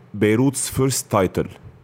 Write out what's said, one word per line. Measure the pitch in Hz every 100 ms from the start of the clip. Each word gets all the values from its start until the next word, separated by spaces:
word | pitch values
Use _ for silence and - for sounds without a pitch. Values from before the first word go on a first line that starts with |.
| - 101
بيروت's | 107 110 139 135 - -
first | 135 - - 107
title؟ | 92 - - - - -